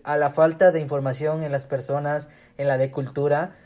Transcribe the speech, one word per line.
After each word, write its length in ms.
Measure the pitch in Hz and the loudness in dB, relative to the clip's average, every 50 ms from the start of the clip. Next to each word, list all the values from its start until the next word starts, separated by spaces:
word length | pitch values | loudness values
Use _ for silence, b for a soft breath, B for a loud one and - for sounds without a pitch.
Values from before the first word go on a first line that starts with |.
| - | -6
a 120 | 147 147 | -4 -2
la 140 | 147 147 143 | 0 0 0
falta 420 | 147 160 160 165 160 160 185 180 | 2 4 4 4 4 6 6 6
de 80 | 165 160 | 6 4
información 640 | 151 131 147 139 135 135 131 131 151 151 156 160 160 | -2 -2 -4 -2 -2 -2 -4 -2 -2 -2 -2 -2 -4
en 80 | 147 | -4
las 140 | 139 135 135 | -4 -4 -4
personas, 640 | - 143 127 117 - 139 143 147 147 147 147 - - B B B B B B | -4 -6 -6 -4 -4 -4 -4 -2 -2 -4 -4 -6 -10 B B B B B B
en 100 | 139 139 | -2 0
la 100 | 135 131 | 2 2
de 140 | 135 135 | 0 0
cultura, 640 | - 143 135 131 - 143 143 147 143 151 175 185 B B B | -2 -6 -6 -6 -4 -2 0 2 2 2 0 -4 B B B